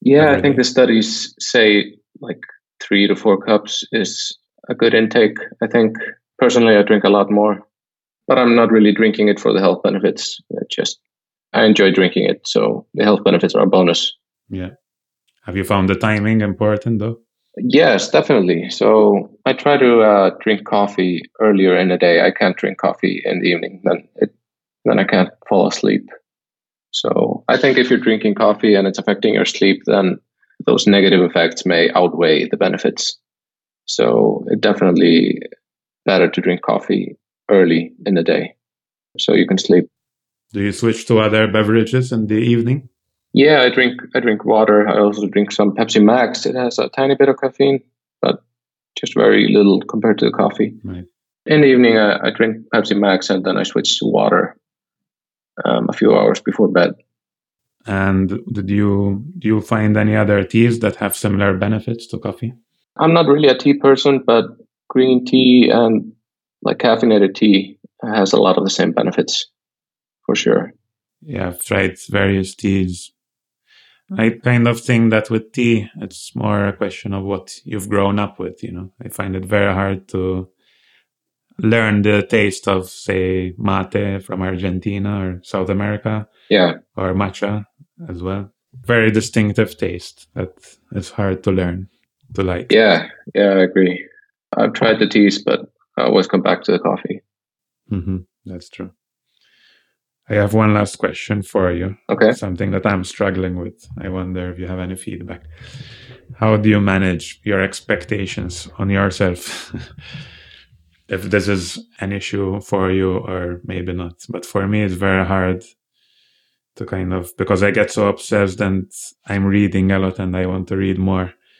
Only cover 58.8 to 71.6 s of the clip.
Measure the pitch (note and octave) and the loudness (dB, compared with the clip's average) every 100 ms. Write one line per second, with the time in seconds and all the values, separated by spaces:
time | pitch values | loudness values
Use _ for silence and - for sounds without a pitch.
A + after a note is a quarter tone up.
58.8 | G2+ G2+ G2+ G2 C#3+ F#3 A2 G#2+ - A2 | 0 0 -2 -4 -10 -8 -2 -2 0 0
59.8 | G#2+ G#2+ G#2+ G#2+ G#2 G2+ F#2+ A2+ A#2+ A#2 | 2 2 2 2 2 0 0 2 2 2
60.8 | G#2 - G2+ - G#2+ G2 G2+ F#2 G2+ A2 | -2 -4 -6 -4 -2 0 0 0 -2 -2
61.8 | - A#2 - - G#2+ - A2+ B2+ _ _ | -4 -10 -10 -10 -10 -10 -12 -12 _ _
62.8 | _ - D#3+ E3 D3 D3 C#3+ B2+ C#3+ C#3+ | _ -2 2 4 4 4 4 4 2 2
63.8 | C#3 C3 C#3+ C3+ - A2+ G2 - _ _ | 4 4 2 0 2 0 0 -10 _ _
64.8 | - C3 C3 B2+ B2 C3 B2+ B2 G#2+ A2+ | -2 2 4 2 2 2 6 6 6 4
65.8 | A#2 G#2+ - - _ _ _ _ - - | 2 0 -4 -14 _ _ _ _ -6 0
66.8 | A#2 A2+ A#2+ G#2+ F#2+ - G#2+ F#2+ F#2+ - | 0 2 4 4 2 2 2 2 0 -12
67.8 | - _ A#2 G#2+ F#2+ G#2+ G#2+ - F#2+ - | -20 _ -6 -2 2 2 2 2 0 -2
68.8 | - - - - - - - _ _ _ | -2 -2 -2 -2 -4 -6 -8 _ _ _
69.8 | _ _ _ _ - G#2+ - - G#3+ - | _ _ _ _ -6 -2 0 -2 -4 -12
70.8 | _ _ _ _ D#3 G#2+ F2+ E2+ | _ _ _ _ -12 -8 -8 -10